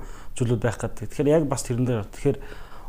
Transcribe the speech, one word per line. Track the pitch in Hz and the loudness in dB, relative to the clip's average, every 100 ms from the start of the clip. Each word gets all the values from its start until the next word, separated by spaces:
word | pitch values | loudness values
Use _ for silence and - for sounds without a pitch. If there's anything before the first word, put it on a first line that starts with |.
| - - - - | -2 -10 -6 0
зүйлүүд | 120 120 | 2 4
байх | 117 - | 2 0
гэдэг. | 113 - 107 | -4 -4 -4
Тэгэхээр | - 143 | 0 4
яг | 160 143 | 6 4
бас | 127 | 0
тэрэн | - 120 127 | 0 0 2
дээр | 117 | 2
гардаг. | 98 - | -2 -2
Тэгэхээр | 143 135 - - - - | 0 0 -4 -12 -12 -12